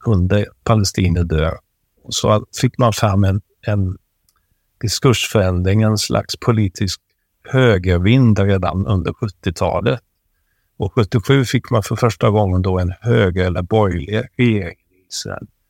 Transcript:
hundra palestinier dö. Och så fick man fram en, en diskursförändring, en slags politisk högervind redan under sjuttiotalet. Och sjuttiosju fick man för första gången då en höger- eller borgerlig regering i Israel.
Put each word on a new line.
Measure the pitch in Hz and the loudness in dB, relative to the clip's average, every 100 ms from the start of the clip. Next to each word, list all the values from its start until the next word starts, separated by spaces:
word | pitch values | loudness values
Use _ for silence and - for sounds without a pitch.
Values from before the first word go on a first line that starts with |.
| - | 0
hundra | 98 90 104 101 - | 2 2 0 -2 -6
palestinier | - 113 98 - 92 85 | 0 0 0 0 0 0
dö. | 85 80 78 - _ _ _ _ | 0 0 -2 -4 _ _ _ _
Och | - | -12
så | - 117 107 - - | -4 0 0 -2 -4
fick | 127 - | -4 0
man | 120 | -2
fram | - 110 98 | 0 0 2
en, | 98 98 - _ - | 2 0 -6 _ -4
en | 104 92 92 _ _ _ _ _ _ _ _ | -2 -4 -6 _ _ _ _ _ _ _ _
diskursförändring, | 107 - - 110 - 113 92 90 92 107 | -6 0 0 0 0 0 0 0 0 2
en | 110 107 | 2 0
slags | - 101 - - | -2 -2 -4 -4
politisk | - 110 101 - 95 - _ _ _ _ - | -2 0 0 -2 -6 -6 _ _ _ _ -4
högervind | 131 127 95 90 87 92 131 120 101 | 2 4 2 2 2 4 4 4 4
redan | 98 95 87 87 98 | 2 0 0 -2 0
under | 98 - | 0 -2
sjuttiotalet. | - 110 - 98 82 90 90 123 123 _ _ _ _ _ _ _ - | -6 -8 -6 -8 -4 -2 -2 -2 -4 _ _ _ _ _ _ _ -8
Och | 98 | -4
sjuttiosju | - 101 117 - 139 123 | -2 0 0 2 2 2
fick | 120 - | -4 -2
man | 113 | -2
för | - 110 | -2 -2
första | 120 - 113 | -2 0 0
gången | 104 98 92 | 2 2 0
då | 92 92 | 0 -2
en | 90 90 | -2 -4
höger- | 120 120 98 90 90 | -2 2 2 0 -2
eller | 85 | -2
borgerlig | 87 110 101 87 69 107 135 - | -2 0 0 -2 -4 -6 -6 0
regering | 123 107 85 - | 0 0 -4 -12
i | _ _ _ | _ _ _
Israel. | - 98 - 107 _ | -12 -12 -12 -16 _